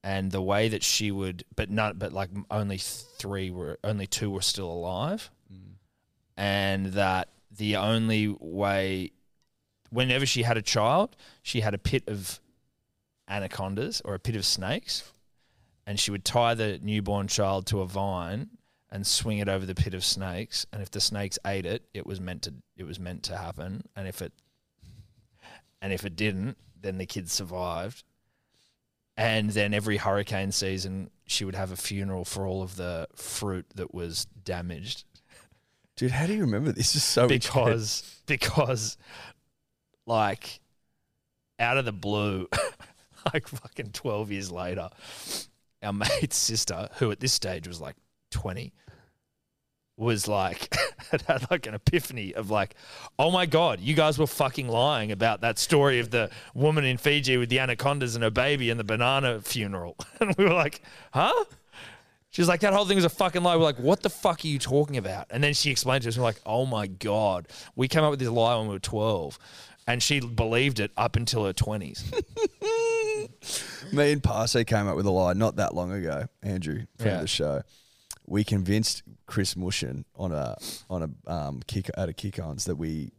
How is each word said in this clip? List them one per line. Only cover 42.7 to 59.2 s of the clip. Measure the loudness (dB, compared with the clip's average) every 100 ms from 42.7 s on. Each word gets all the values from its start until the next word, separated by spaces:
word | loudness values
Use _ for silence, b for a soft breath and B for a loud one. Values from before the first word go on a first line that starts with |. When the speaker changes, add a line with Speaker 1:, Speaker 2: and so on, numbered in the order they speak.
| -8 -20
Speaker 1:
<laughs> | _ _ -6 -4
like, | -4 -6
fucking | -14 -14 -12 -12
twelve | -8 -4 -4 -4
years | -6 -6
later, | -6 -6 -6 -8 B B B B B B _ _ _
our | -6
mate's | -2 0 0 0 0
sister, | 0 0 -2 -4 -8 -2
who | 0
at | 0
this | 0
stage | 0 -2 -6 -8
was, | -12
like, | -12 -14 _ _ _
twenty, | -6 -4 -6 -10 b b b b b _ _ _ _ _ _ _ -2
was, | 0 2 2
like, | 2 2 -2 -4 -2 -4
<laughs> | -6 -2
had | -2
had, | 0 -2 2
like, | -2 -2
an |
epiphany | 0 2 2 -2 -6 -6
of, | -6 0
like, | 0 0 -6 B B B 2
"Oh | 4
my | 4 4
God, | 4 4 2
you | 2
guys | 4 4 4
were | 0
fucking | 2 0 0 0
lying | 4 4 4 0
about | 2 2 4
that | 0 0
story | 4 6 6 4
of | 2
the | 0 0 B B
woman | 2 4 4
in | 2 2
Fiji | 4 4 4 2
with | 4
the | 2
anacondas | 2 2 0 2 -2 2
and |
her | 2
baby | 4 2 2 0
and | 0
the |
banana | 0 2 2 4